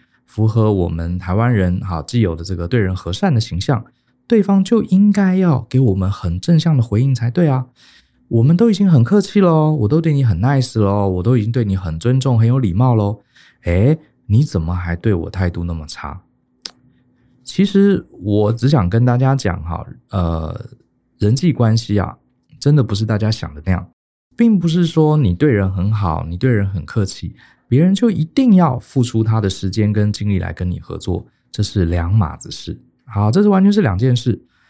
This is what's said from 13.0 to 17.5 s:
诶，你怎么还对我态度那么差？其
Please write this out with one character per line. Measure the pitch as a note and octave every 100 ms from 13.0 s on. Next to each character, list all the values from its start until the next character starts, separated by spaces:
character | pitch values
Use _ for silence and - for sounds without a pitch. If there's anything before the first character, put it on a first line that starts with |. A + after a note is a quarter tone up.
| G2+ G#2 _ _ _ _
诶， | - F2+ B2 D#3+ _ _ -
你 | G#2+
怎 | D3+ F2+
么 | D#2+
还 | F2+ F2 E2+
对 | A#2
我 | F#2 D#2+
态 | F2+ F2+
度 | F2
那 | E2+
么 | E2 D2
差？ | - C#2+ F#2 - _ _ _ - - _ _ _ _ _ _
其 | -